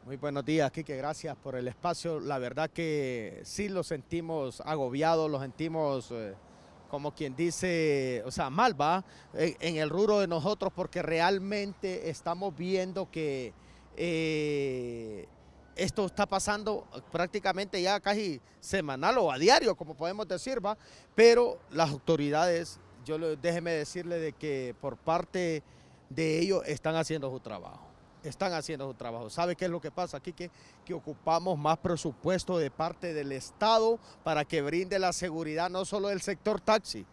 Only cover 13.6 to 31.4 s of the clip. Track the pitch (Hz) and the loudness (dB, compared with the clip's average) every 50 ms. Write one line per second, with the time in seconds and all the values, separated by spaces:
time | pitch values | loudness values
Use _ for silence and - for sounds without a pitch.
13.6 | - - - - - - - - 165 175 165 160 165 156 156 151 151 151 147 143 | -20 -20 -20 -20 -20 -16 -6 -4 -2 0 0 0 0 0 0 0 0 0 0 0
14.6 | 139 135 127 127 123 120 117 117 113 110 107 98 80 - - - - - - - | 0 0 -2 -2 -4 -6 -6 -8 -8 -8 -10 -10 -12 -14 -18 -20 -20 -20 -20 -20
15.6 | - - - - 185 190 - - 202 180 - - 202 - 196 190 - - 208 214 | -20 -16 -6 -4 -4 -2 0 -2 -2 -2 0 0 0 0 0 -2 0 0 -2 0
16.6 | 214 214 208 - - - - - - - - 165 175 175 - 208 - 196 180 185 | 0 -2 -4 -4 -6 -10 -14 -16 -14 -6 -2 -2 -2 0 -2 -2 0 0 0 0
17.6 | 202 190 - 190 175 185 202 202 - 196 208 214 214 185 151 123 - - - - | -2 -4 -2 0 2 2 2 2 2 0 0 0 0 -4 -4 -6 -10 -18 -20 -18
18.6 | - - - 196 160 143 135 131 147 196 247 254 202 160 131 131 156 202 269 330 | -8 -2 -2 -2 0 -2 -4 0 2 4 4 4 4 2 2 4 6 8 8 8
19.6 | - 226 180 - 170 147 156 - 156 170 190 214 220 170 190 170 - 262 262 247 | 6 4 0 0 -4 -12 -8 -4 -4 -4 -2 -4 -4 -4 -4 -6 -4 -4 -4 -2
20.6 | 180 202 214 - - - - - - - - - 220 233 233 240 240 233 - - | -2 -2 -4 -4 -8 -20 -20 -20 -20 -4 6 10 12 12 12 10 6 4 2 -4
21.6 | - - - 151 165 143 143 135 - - 165 151 147 143 147 151 175 180 170 165 | -10 -6 2 2 2 2 2 -4 2 2 2 4 4 2 4 4 4 4 4 2
22.6 | 170 - - - - - - - 123 127 156 156 165 160 156 139 143 170 170 175 | -2 -6 -12 -16 -20 -20 -20 -16 -8 -6 -4 -2 -2 -2 -4 -2 -2 -2 -2 0
23.6 | 170 170 165 156 147 - - 180 170 170 175 170 160 156 139 - - 156 143 135 | 0 0 -2 -2 -2 -4 -6 -8 -6 -4 -4 -2 -4 -4 -6 -6 -6 -4 -4 -2
24.6 | 127 123 117 - - 139 120 - - - 160 175 170 - - 185 180 170 160 151 | -4 -6 -8 -6 -8 -8 -8 -4 -2 0 0 0 0 -2 -2 -2 0 0 0 -2
25.6 | - - - - - - - - - - 131 135 160 160 156 160 170 190 175 139 | -4 -10 -20 -20 -20 -20 -20 -20 -18 -10 -4 0 0 2 2 2 2 2 2 0
26.6 | - - 151 - - 156 160 160 160 - 156 156 135 135 127 131 - 113 107 92 | 0 -2 -6 -2 -2 0 0 0 0 0 -2 -4 -4 -6 -6 -8 -10 -10 -10 -10
27.6 | 87 90 - - - - - - - - - - - 151 - - 196 190 175 160 | -12 -14 -16 -18 -20 -20 -20 -20 -20 -20 -20 -14 -12 -12 -6 -2 -2 -2 -2 -2
28.6 | 143 - 160 135 139 135 127 - 123 117 117 117 117 107 - - 170 180 175 - | -4 -6 -6 -6 -6 -8 -8 -8 -8 -8 -6 -8 -8 -8 -2 0 0 0 0 -2
29.6 | 180 185 170 170 - 156 - - 180 170 - 139 - 180 165 - 175 175 - - | -2 -4 -2 -4 -6 -6 -4 -4 -6 -4 -6 -10 -10 -12 -10 -10 -12 -14 -14 -20
30.6 | - - - - - - 185 156 - - 147 - - 160 160 165 | -20 -20 -20 -20 -10 -8 -8 -8 -6 -10 -12 -4 0 2 2 2